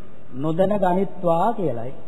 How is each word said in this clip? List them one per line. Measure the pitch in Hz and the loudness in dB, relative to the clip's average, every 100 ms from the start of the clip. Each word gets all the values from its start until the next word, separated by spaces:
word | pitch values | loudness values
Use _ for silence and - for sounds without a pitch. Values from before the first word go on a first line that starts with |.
| - - - | -6 -6 -4
නොදැන | 127 151 160 185 208 | -2 0 2 2 2
ගනිත්වා | 180 180 196 - 175 165 208 | 2 2 0 0 2 2 2
කියලයි. | 226 160 117 120 - | 0 0 -2 -2 -4